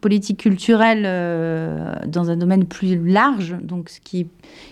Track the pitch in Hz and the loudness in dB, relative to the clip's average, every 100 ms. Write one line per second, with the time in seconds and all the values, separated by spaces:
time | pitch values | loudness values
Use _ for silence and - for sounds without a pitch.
0 | 208 208 202 202 214 185 - 220 226 220 | 0 2 0 0 0 2 4 4 4 2
1 | 196 180 175 170 165 160 160 156 - - | 0 -2 -2 -2 -2 -4 -4 -6 -6 -8
2 | - 170 170 170 175 190 180 - 190 175 | -6 -2 -2 0 2 2 2 -2 -2 0
3 | 170 202 269 226 170 175 - 175 160 - | 2 4 2 0 -4 -8 -8 -10 -10 -16
4 | - 180 165 - - - - | -10 -8 -8 -12 -20 -20 -20